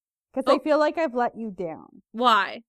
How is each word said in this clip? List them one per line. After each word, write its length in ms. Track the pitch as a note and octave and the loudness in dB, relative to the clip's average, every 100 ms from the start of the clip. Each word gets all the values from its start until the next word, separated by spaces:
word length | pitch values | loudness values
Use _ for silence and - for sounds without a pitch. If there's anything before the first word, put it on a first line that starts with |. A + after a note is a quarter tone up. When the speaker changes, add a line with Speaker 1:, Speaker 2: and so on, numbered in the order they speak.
| _ _ _ | _ _ _
Speaker 1:
'cause 120 | - A#3+ | -6 2
I 60 | |
Speaker 2:
Oh. 40 | D4 | 2
Speaker 1:
feel 180 | D4+ D4 | 2 2
like 180 | D4+ D4+ | 2 0
I've 180 | D#4+ | -4
let 220 | A#3+ A#3+ - | -2 -4 -4
you 140 | A3+ | -12
down. 520 | F#3 F3 G3 - - _ | -10 -10 -10 -16 -20 _
Speaker 2:
Why? 500 | A3 B3 G#3+ F#3 A#2 | -2 2 4 2 -4